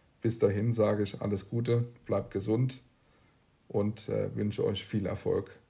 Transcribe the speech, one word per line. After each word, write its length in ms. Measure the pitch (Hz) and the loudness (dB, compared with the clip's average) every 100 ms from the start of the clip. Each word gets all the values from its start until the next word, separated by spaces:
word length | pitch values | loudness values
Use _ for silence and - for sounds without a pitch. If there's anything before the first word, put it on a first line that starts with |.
| _ _ | _ _
Bis 180 | 117 110 | -2 2
dahin 340 | 104 101 113 | 2 4 2
sage 300 | 117 104 104 | 4 4 4
ich 180 | 101 - | 0 -2
alles 280 | 104 101 - | -2 -4 -2
Gute, 380 | 117 117 120 120 - - | -2 2 2 0 -6 -2
bleibt 240 | 104 - | -2 -2
gesund 520 | 98 101 110 131 - - _ _ _ _ _ _ _ - | -4 0 2 2 -2 -14 _ _ _ _ _ _ _ -4
und, 400 | 107 104 104 - | 0 0 -2 -4
äh, 260 | 107 101 110 | -2 -2 -2
wünsche 280 | 107 110 | -2 0
euch 200 | 98 107 | 0 -2
viel 220 | - 110 98 | -4 -2 -2
Erfolg 440 | 101 - 92 - - _ | -2 0 0 -2 -12 _